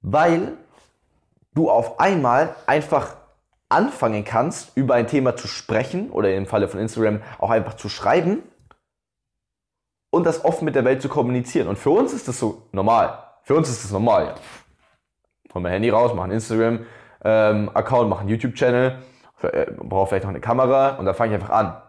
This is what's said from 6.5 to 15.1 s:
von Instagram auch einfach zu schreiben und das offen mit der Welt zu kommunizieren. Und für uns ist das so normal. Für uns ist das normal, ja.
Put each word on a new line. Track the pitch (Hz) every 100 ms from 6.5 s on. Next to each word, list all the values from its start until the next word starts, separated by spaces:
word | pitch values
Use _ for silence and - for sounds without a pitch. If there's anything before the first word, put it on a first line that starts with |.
| 110 95
von | 98
Instagram | 110 - 110 107 - -
auch | 107
einfach | 113 -
zu | - 104
schreiben | - 101 156 170 233 - _ _ _ _ _ _ _ _ _ _ _ _ _ _ _ _
und | 165 170
das | 160 175
offen | 170 151
mit | 139
der | 123
Welt | 135
zu | 135
kommunizieren. | 147 120 127 120 165 -
Und | 101
für | 139
uns | 185 269
ist | 269 -
das | 120
so | 110 - _
normal. | 98 101 117 95 - - _
Für | - 147
uns | 151
ist | 113
das | 98
normal, | 98 117 98 76
ja. | - - - _ _ _ _ _